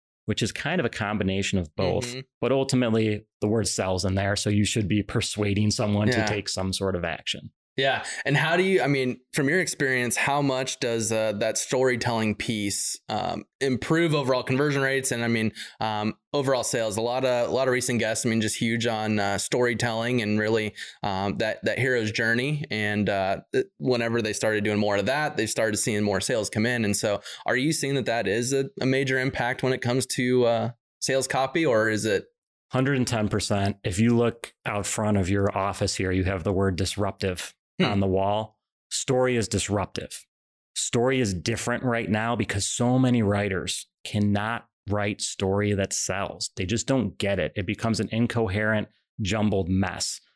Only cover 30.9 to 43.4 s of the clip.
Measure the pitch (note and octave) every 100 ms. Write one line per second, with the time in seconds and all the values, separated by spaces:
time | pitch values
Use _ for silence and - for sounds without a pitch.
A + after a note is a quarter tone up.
30.9 | - - C3 B2+ C3 C3 E3+ D#3+ A2+ A2
31.9 | G#2+ G#2+ G2 - _ _ _ _ B2+ C3+
32.9 | C#3 A#2+ A#2 G#2 G#2 - G2+ G2 - -
33.9 | F2+ A#2 A#2 A#2 A#2 - - - G#2 G2
34.9 | - G#2+ G#2 F2+ G2+ G2 G2 G2 F#2+ G2+
35.9 | - F#2 F#2 F2+ F#2+ E2 F#2+ G2 F2+ F#2+
36.9 | - G2+ - G2 F2+ - - _ - E3
37.9 | G2+ F#2+ F#2+ G2 G#2 A2 _ _ _ -
38.9 | - - B2+ B2+ B2 G2+ G2+ - G2+ F#2
39.9 | - - - - _ _ _ _ - -
40.9 | B2 B2 C3+ A2+ F2+ D#2+ A2 - A#2+ C3
41.9 | A#2 A#2 G#2+ A2+ A#2 G2+ G2+ - - B2
42.9 | B2+ B2+ B2 G2+ G2+